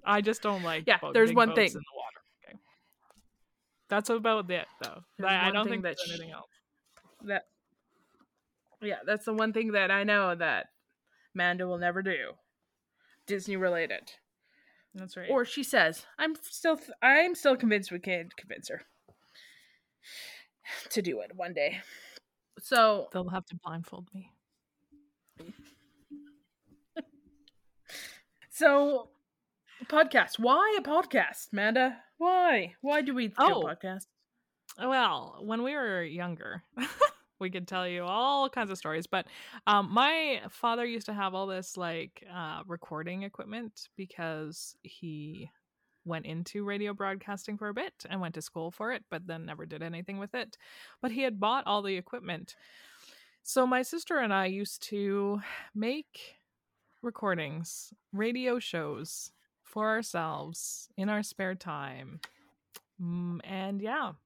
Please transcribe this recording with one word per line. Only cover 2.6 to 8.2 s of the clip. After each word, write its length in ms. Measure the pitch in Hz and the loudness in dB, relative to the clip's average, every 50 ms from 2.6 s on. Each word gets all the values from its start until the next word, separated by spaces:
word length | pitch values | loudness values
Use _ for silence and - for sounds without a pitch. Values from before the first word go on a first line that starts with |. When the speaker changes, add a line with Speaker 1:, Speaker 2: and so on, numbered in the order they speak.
| _ _ _ _ _ _ _ _ _ _ _ _ _ _ _ _ _ _ _ _ _ _ _ _ _ _ | _ _ _ _ _ _ _ _ _ _ _ _ _ _ _ _ _ _ _ _ _ _ _ _ _ _
Speaker 1:
That's 180 | 202 208 208 - | -2 0 2 0
about 400 | 233 226 214 233 220 214 196 175 | -2 0 2 2 2 2 0 -2
it, 160 | 180 170 - - - - | -4 -4 -4 -6 -10 -12
though. 200 | - - 78 - 175 _ _ - | -10 -10 -10 -12 -18 _ _ -2
Speaker 2:
There's 120 | 190 190 | 0 2
Speaker 1:
I, 40 | 190 | 4
I 80 | 185 180 | 4 4
Speaker 2:
one 80 | 185 190 | 4 4
Speaker 1:
don't 100 | 208 214 | 2 0
Speaker 2:
thing 80 | 220 | 0
Speaker 1:
think 100 | 240 190 185 | -2 -2 -2
Speaker 2:
that 120 | 175 160 - | -4 -4 -4
Speaker 1:
there's 100 | 180 170 | -6 -6
Speaker 2:
sh-, 40 | 170 170 | -6 -8
Speaker 1:
anything 100 | 165 165 | -10 -12
else. 160 | 160 - - _ _ _ _ _ _ _ _ _ _ - _ _ _ _ 117 | -14 -16 -16 _ _ _ _ _ _ _ _ _ _ -20 _ _ _ _ -8
Speaker 2:
that, 180 | 101 101 92 - _ _ _ _ _ _ _ _ _ _ _ _ _ _ _ | -4 -4 -4 -4 _ _ _ _ _ _ _ _ _ _ _ _ _ _ _